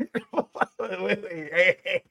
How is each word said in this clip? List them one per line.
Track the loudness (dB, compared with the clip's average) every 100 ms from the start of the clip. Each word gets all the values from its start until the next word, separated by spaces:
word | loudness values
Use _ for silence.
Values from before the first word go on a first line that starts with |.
| -6 -6 -4 -4 -4 -2 -4 -2
Wait, | -8 -4
wait, | -2 -2
wait. | -4 -10 -2
Hey, | 4 4 4
hey, | -2 -6 -6